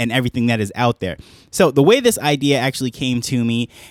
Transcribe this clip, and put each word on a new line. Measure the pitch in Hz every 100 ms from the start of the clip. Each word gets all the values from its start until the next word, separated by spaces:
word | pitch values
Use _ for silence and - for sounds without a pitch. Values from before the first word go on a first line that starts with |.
and | 120
everything | 123 123 127 120
that | 113
is | 101
out | - 120 -
there. | 92 76 - - _
So | - 175
the | 139
way | 147 262
this | 240 -
idea | 151 147 143 135
actually | 131 - 127
came | - 131 120
to | - 127
me | 117 117 120 - -